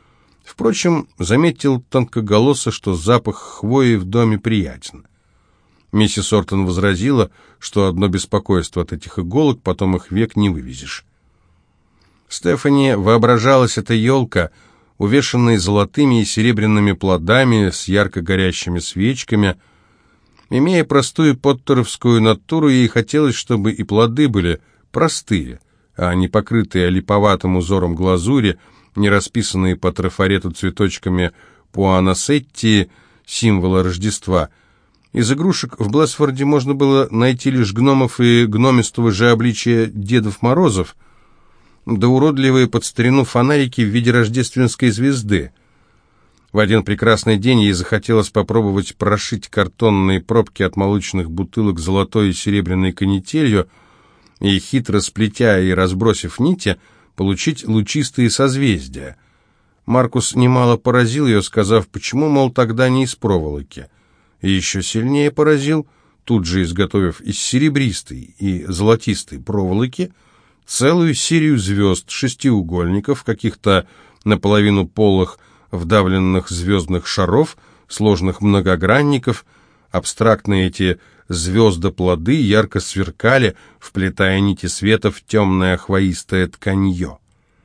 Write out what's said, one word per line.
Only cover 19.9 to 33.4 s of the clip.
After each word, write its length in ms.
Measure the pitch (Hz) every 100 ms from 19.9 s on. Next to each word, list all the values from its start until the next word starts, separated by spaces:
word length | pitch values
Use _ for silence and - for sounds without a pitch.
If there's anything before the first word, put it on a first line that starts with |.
| _ _ _ _ _ _
Имея 340 | 123 156 185
простую 540 | 156 143 131 - 156 127
поттеровскую 840 | 143 131 - 135 117 - 123 117
натуру, 480 | 110 104 - 160 151
ей 180 | 127 120
хотелось, 480 | - 110 147 147 117
чтобы 360 | - 117 104
и 120 | -
плоды 440 | 98 104 117 120 147
были 340 | 104 87 80 _ _ _
простые, 680 | - 160 - - 101 64 60 _ _ _ -
а 200 | 90 90
не 120 | 92
покрытые 640 | 110 104 117 104 92 87
липоватым 640 | 92 - 101 104 95 92 92
узором 380 | 85 98 90
глазури, 640 | 85 92 92 90 139 104 87 _ _ _ -
не 140 | 101
расписанные 680 | 101 - 123 104 95 92 90
по 180 | 90
трафарету 580 | 85 90 - 95 98 92
цветочками 800 | 85 92 - 101 - - 90 87 - - _ _
пуанасеттии, 1200 | - 95 92 92 92 - 147 - - 110 107 90 _ _ _ _
символа 580 | -